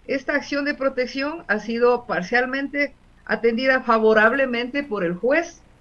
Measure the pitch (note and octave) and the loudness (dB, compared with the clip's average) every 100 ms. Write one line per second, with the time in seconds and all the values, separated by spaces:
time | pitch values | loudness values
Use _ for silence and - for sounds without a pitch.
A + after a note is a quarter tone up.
0 | - C4+ D4 D4 - C#4+ C#4+ C#4 C4+ B3+ | -6 -6 -2 -4 -4 -4 -4 -2 -2 -2
1 | B3 C4+ C#4+ E4 - G#3 G#3+ A#3 A#3+ A#3+ | -4 -4 -6 -6 -4 -4 -4 2 2 2
2 | - F3 F3+ A#3+ B3+ C4+ C#4 C#4+ C#4 - | -2 -4 -2 -2 0 -4 -4 -4 -4 -6
3 | _ _ - A3 A3+ A#3 C4 C4 A#3 A3+ | _ _ -6 -2 0 2 2 2 2 4
4 | A3 A3 A3 C4+ C4 A#3+ B3 C#4+ C#4+ G3+ | 6 6 4 4 0 -2 -4 -4 -4 -4
5 | E3+ F3 A#3 D#4 E4 - _ _ | -4 -2 0 0 -2 -8 _ _